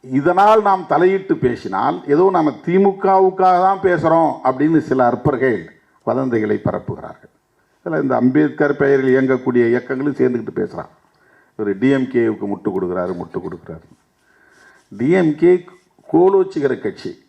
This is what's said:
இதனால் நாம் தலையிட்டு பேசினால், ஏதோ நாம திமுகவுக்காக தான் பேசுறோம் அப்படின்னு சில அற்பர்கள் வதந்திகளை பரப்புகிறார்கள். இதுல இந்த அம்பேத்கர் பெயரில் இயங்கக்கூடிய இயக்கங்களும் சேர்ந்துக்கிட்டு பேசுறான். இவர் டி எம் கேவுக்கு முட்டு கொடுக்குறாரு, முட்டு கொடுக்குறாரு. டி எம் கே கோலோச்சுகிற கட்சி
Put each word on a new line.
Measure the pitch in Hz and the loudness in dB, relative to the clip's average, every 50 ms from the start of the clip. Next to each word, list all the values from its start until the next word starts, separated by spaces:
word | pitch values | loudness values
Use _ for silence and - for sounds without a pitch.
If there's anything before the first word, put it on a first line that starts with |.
| - | -12
இதனால் | 131 131 135 139 170 180 185 202 208 220 220 208 202 | -2 -4 0 0 2 2 4 4 4 4 4 4 2
நாம் | 190 185 170 - 147 | 0 0 0 -2 0
தலையிட்டு | 147 175 180 196 190 190 - 165 151 - | 2 2 2 2 0 -2 -4 -4 0 0
பேசினால், | 127 117 107 - 98 95 95 110 135 160 180 - - 143 | -2 -2 -2 -8 -6 -4 -2 -2 -2 -4 -4 -2 0 2
ஏதோ | 151 180 196 190 | 2 2 2 2
நாம | 175 156 147 123 - - | 2 0 -2 -4 -6 -6
திமுகவுக்காக | - 175 190 196 196 190 190 - 196 190 190 190 190 185 190 185 185 185 180 185 190 | -2 0 2 2 2 0 0 0 2 2 4 4 2 2 2 2 2 4 4 2 0
தான் | 196 190 165 | 0 0 0
பேசுறோம் | 190 180 165 147 160 160 165 165 151 123 - - 131 | 0 0 2 2 2 2 2 2 0 -2 -2 -2 -4
அப்படின்னு | 127 127 143 156 165 151 - - | -2 0 0 2 2 0 0 0
சில | 127 131 123 120 | 0 2 2 2
அற்பர்கள் | 120 117 - 151 139 117 131 131 113 95 82 - - _ _ _ _ _ _ | 0 0 -2 -2 -2 0 0 0 0 -2 -6 -12 -20 _ _ _ _ _ _
வதந்திகளை | - 110 131 135 131 117 110 107 107 107 104 - | -4 -2 -2 -2 -2 -2 -2 -2 -2 -4 -2 -2
பரப்புகிறார்கள். | - - 107 - - - - - - - _ - - _ _ _ _ _ _ _ _ _ _ _ | -4 -4 -4 -8 -10 -12 -12 -12 -18 -18 _ -20 -20 _ _ _ _ _ _ _ _ _ _ _
இதுல | 175 160 151 143 | -6 -4 -4 -2
இந்த | 135 127 117 120 | -2 0 2 2
அம்பேத்கர் | 127 127 147 151 143 127 - 151 143 147 147 147 | 2 2 2 0 0 0 0 0 0 0 0 2
பெயரில் | 139 139 135 131 131 127 | 2 2 2 2 2 2
இயங்கக்கூடிய | 135 131 131 131 127 127 135 123 120 120 117 120 | 2 2 2 0 -2 -2 0 2 2 2 2 2
இயக்கங்களும் | 123 123 - 139 131 139 147 135 - | -2 -2 -4 -6 -4 -4 -6 -2 0
சேர்ந்துக்கிட்டு | 127 127 123 117 110 110 - 113 110 | 0 0 0 -2 -6 -6 -6 -6 -6
பேசுறான். | - - 117 - - _ _ _ _ _ _ _ _ _ _ _ _ _ - | -6 -6 -12 -14 -14 _ _ _ _ _ _ _ _ _ _ _ _ _ -8
இவர் | 107 101 98 98 117 | -6 -4 -4 0 0
டி | 135 139 | 0 2
எம் | 135 131 123 123 | 2 -2 -2 0
கேவுக்கு | 120 117 110 107 92 101 101 101 | 0 0 0 -2 -4 -6 -8 -8
முட்டு | 98 - 107 92 | -6 -6 -4 -4
கொடுக்குறாரு, | 95 95 90 90 92 90 90 92 87 | -4 -4 -4 -4 -4 -4 -6 -6 -8
முட்டு | 87 85 - 95 90 | -10 -10 -12 -12 -10
கொடுக்குறாரு. | 87 85 82 - - 82 82 _ _ _ _ _ _ _ _ _ _ _ _ _ _ _ _ _ _ _ _ _ _ - 98 | -10 -14 -14 -16 -16 -16 -16 _ _ _ _ _ _ _ _ _ _ _ _ _ _ _ _ _ _ _ _ _ _ -10 -4
டி | 117 139 175 190 | 0 0 2 2
எம் | 180 156 147 143 | 2 0 0 2
கே | 170 175 185 180 175 - - _ _ _ _ _ _ - | 4 4 4 4 0 -8 -20 _ _ _ _ _ _ -2
கோலோச்சுகிற | - 160 175 190 196 196 185 190 - 165 143 139 127 95 | 2 4 4 6 4 4 2 0 -2 -2 -2 -2 -2 -2
கட்சி | - 107 95 - - 90 - - _ | -6 -8 -8 -8 -14 -14 -14 -14 _